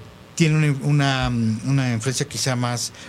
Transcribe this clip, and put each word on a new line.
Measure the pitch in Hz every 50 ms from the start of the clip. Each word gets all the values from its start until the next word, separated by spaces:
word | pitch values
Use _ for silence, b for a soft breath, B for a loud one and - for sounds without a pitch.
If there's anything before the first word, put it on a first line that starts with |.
| 110 - - - - - -
tiene | - 165 156 151 156 156 147
una, | 139 135 143 147 147 147 139 139 135 131 127 127
una, | 123 117 113 110 110 104 -
una | 131 139 139 131 123 120
influencia | 113 113 135 131 - 143 -
quizá | - - - 139 127
más, | 120 123 120 123 117 - - B B B